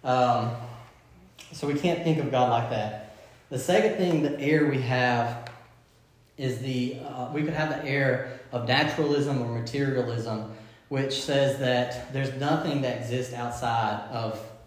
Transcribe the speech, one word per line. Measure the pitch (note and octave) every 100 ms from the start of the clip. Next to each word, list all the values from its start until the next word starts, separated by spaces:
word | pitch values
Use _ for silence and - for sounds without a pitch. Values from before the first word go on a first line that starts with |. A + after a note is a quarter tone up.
Um, | C3+ B2+ B2 A2+ A#2 - - - - - _ - - - -
so | - C#3+
we |
can't | D3 F3 E3
think | E3 D#3
of | B2
God | B2+ B2
like | A#2 A#2
that. | A2 G#2+ - - - - - _
The | C3
second | - G3 G#3+ G#3
thing, | F3+ D#3+
the | D3 C#3+
error | C#3 D#3 D3
we | C3
have | A#2+ B2+ B2 A#2+ A2+ - - - - - _ _ _ _ _ -
is | C3 A2+
the, | C3 B2+ B2 - -
uh, | D#3 D3+
we | D3+
could | D3+
have | - D#3
the | - C#3
error | C#3 C3+ A#2+ - - -
of | B2 A#2
naturalism | C3+ D3+ - D3 C#3+ C#3+ C3
or | A#2
materialism, | A#2 A#2 C#3 C#3 B2+ A#2 A2+ A2+ G#2+ G#2 - - - _
which | C#3 C3+ -
says | - C#3 C#3 C3+
that | C3 B2 B2 - -
there's | C3+ C3 B2+
nothing | C#3+ D#3+ D3 C#3+
that | C3 A2+
exists | A2+ B2+ B2
outside | A#2+ A#2+ A#2 A#2+ A#2 G#2+ G#2 -
of | A#2+ A2 - - -